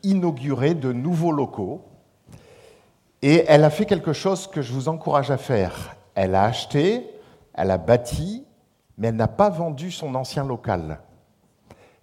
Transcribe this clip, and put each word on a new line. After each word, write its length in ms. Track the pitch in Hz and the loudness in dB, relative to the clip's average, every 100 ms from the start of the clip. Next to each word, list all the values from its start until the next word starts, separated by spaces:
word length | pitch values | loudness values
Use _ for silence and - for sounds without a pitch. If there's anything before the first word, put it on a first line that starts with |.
inaugurait 720 | 196 196 175 139 139 127 139 | 0 2 0 -2 -4 0 2
de 180 | 170 131 | 0 -2
nouveaux 400 | 123 143 170 170 | -2 -2 0 0
locaux. 560 | 147 120 - 95 165 - _ _ _ _ - - - - _ _ _ _ _ | 0 -2 -4 -8 -8 -16 _ _ _ _ -20 -20 -20 -20 _ _ _ _ _
Et 200 | 139 160 - | 4 4 8
elle 160 | 147 | 8
a 80 | 151 | 8
fait 160 | 151 208 | 4 0
quelque 260 | 196 151 | 0 0
chose 360 | 143 190 190 - | -2 -2 -4 -4
que 140 | 156 | -8
je 100 | 123 | -4
vous 160 | 131 131 | -4 -4
encourage 420 | 160 - 147 135 | -4 0 0 0
à 60 | 131 | -2
faire. 580 | - 117 90 - - - _ - | 0 0 0 -4 -14 -18 _ -2
Elle 180 | 95 | 0
a 80 | 95 | 2
acheté, 640 | 104 120 - 143 170 240 - - - _ _ | 2 0 -2 0 2 0 -6 -18 -20 _ _
elle 160 | - 95 | -4 -2
a 80 | 92 | -2
bâti, 640 | 82 120 - - 165 226 277 _ _ _ _ - | 2 2 2 -6 -6 -8 -12 _ _ _ _ -6
mais 80 | 113 | -4
elle 80 | |
n'a 140 | 113 110 | 0 -2
pas 200 | 110 202 | 2 0
vendu 440 | 165 170 135 180 | 2 -6 -6 -10
son 240 | 170 151 131 | -10 -8 -6
ancien 280 | 127 151 | -6 -6
local. 540 | 135 120 117 92 80 76 - _ _ _ _ _ _ - _ _ | -4 -6 -2 -4 -4 -10 -14 _ _ _ _ _ _ -20 _ _